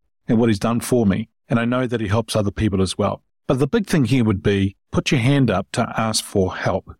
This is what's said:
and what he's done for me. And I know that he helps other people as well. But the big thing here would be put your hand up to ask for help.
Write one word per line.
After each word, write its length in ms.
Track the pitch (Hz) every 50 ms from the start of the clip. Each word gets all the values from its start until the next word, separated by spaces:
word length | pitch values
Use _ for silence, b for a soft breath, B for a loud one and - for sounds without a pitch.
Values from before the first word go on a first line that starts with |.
| _ _ _ _ _ -
and 100 | 127 110
what 100 | 120 117
he's 100 | 110 95
done 220 | - 113 117 120
for 260 | - - - 123 117
me. 220 | 98 92 - 113 - _ _ _ -
And 100 | 135 117
I 60 | 117
know 220 | 117 123 127 131
that 140 | 120 120 117
he 80 | 110 95
helps 280 | 98 113 113 - -
other 140 | 110 104 101
people 320 | - - 110 107 95 95 95
as 160 | 90 - -
well. 240 | 104 95 - - _ _ _ _ _
But 120 | - 151 123
the 80 | 143
big 200 | 139 - 240 196
thing 180 | - - 170 135
here 200 | 107 131 131 120
would 180 | 107 107 92 -
be 340 | 104 101 98 98 95 - _ _ _ -
put 180 | - - -
your 100 | - 185
hand 300 | 110 127 143 143 135 113
up 180 | 98 90 98 _ -
to 220 | - 117 - - -
ask 260 | 113 110 107 - -
for 320 | - - 104 95 90 -
help. 380 | - - 120 92 92 - - 82 _